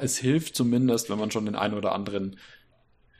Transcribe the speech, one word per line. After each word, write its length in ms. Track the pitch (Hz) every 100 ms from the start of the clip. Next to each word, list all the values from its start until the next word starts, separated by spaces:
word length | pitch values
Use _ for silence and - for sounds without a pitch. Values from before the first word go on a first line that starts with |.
es 180 | 131 -
hilft 380 | 127 156 160 -
zumindest, 520 | 120 120 127 117 -
wenn 100 | 107
man 120 | 107
schon 160 | 113 107
den 100 | 104
einen 180 | 104
oder 180 | 104 98
anderen 440 | 98 101 101 95 - - - _ _ _ _ _